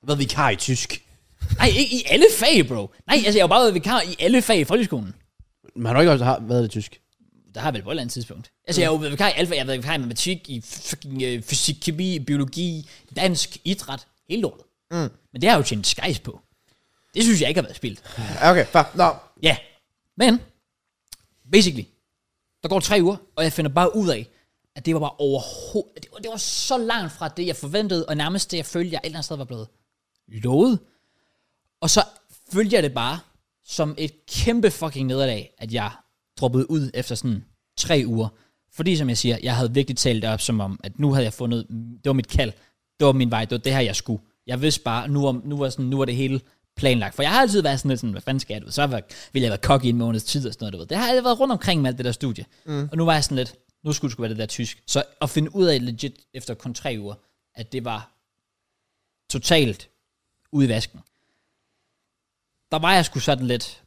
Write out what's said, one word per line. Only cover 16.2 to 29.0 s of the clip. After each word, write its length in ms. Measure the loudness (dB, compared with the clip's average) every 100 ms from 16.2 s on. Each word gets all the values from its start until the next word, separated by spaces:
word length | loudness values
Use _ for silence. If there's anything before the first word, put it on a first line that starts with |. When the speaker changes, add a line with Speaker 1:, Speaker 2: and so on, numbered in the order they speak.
| -8 -16 _ _ _ _ _ _ _
Speaker 2:
Det 100 | 0
synes 180 | 2 4
jeg 80 | 2
ikke 100 | 0
har 20 | -2
været 80 | -6
spildt. 280 | -10 -10 -16 -12 -10 4
Speaker 3:
Ja, 100 | 6
okay, 140 | 6 6
fair. 180 | 4 2 4
Nå. 140 | 2 2 -12 _
Speaker 2:
Ja. 140 | 0 0 -4 _ _ _ _ 0
Men, 220 | 2 2 -2 _ _ _ _ _ _ -20 _ _ 2
basically, 320 | 4 4 0 -10 _ _ _ _ _ _ _
der 60 | -2
går 100 | 0
tre 200 | 2 4
uger, 140 | 4 0 -8 -2
og 80 |
jeg 100 | -2
finder 180 | 0 0
bare 240 | 2 2 2
ud 120 | 0
af, 180 | -2 -6 _ _ _ _ -10
at 100 | -2
det 80 |
var 60 | -2
bare 160 | -2 -2
overhovedet, 840 | 0 0 -4 -14 -6 -6 -6 -12
det 40 | -20
var, 60 | -14
det 100 | -12
var 60 | -8
så 400 | -6 -4 -2 -2
langt 340 | 0 -2 -4
fra 140 | -8 -10
det, 200 | -6 -6
jeg 80 | -6
forventede, 500 | -4 -2 0 -2 -2
og 120 | -2
nærmest 340 | -2 -2 -4
det, 60 | -6
jeg 80 | -4
følte, 280 | -4 -4
jeg 60 | -4